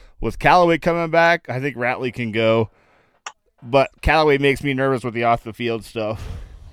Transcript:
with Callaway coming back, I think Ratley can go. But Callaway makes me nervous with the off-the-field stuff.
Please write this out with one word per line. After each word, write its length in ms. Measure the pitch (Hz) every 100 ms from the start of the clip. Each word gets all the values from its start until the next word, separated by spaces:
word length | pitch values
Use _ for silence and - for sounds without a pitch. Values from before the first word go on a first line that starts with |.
| - _
with 180 | 117 -
Callaway 400 | 143 175 175 165
coming 320 | - 170 165
back, 380 | 165 170 170 -
I 100 | 127
think 160 | 143 120
Ratley 360 | 123 113 127
can 200 | 113 117
go. 380 | 107 113 113 107 _ _ _ _ _ - - _ _
But 280 | 123 135 135 -
Callaway 380 | - 156 151 139
makes 240 | 139 131
me 80 | 143
nervous 320 | 131 135 131
with 80 | 123
the 120 | 113
off-the-field 600 | 117 117 117 107 120 113
stuff. 420 | - 117 107 110 - - - - -